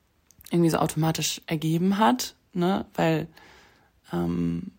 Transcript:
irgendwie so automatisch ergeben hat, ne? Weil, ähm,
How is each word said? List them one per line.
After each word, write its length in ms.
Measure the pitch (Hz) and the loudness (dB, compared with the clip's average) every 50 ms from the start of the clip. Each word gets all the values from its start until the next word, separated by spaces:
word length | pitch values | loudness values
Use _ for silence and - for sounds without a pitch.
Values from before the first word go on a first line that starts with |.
| _ _ _ _ _ _ - - - - | _ _ _ _ _ _ -20 -20 -10 -2
irgendwie 200 | - 170 170 160 | 2 2 4 4
so 60 | 156 - | 2 2
automatisch 600 | 151 156 - 156 160 160 160 - 151 - - - - | 0 0 0 0 0 0 0 0 -2 -4 -4 -6 -6
ergeben 500 | - 170 151 160 156 160 165 180 190 196 196 | -6 -6 -2 0 0 0 2 2 0 2 4
hat, 360 | 226 233 247 247 - - - _ _ _ | 4 4 2 2 -2 -8 -10 _ _ _
ne? 320 | - 185 175 180 196 - - - _ | -4 -2 0 0 0 -2 -4 -6 _
Weil, 320 | - 165 165 160 151 160 - - - - - - - - - _ _ _ _ _ _ _ - | 0 0 2 2 0 -2 -6 -12 -20 -20 -20 -20 -20 -20 -20 _ _ _ _ _ _ _ -8
ähm, 600 | - - 85 85 87 87 85 85 85 120 185 190 - | -4 -4 -2 -2 -2 0 -2 -2 -2 -4 -8 -10 -16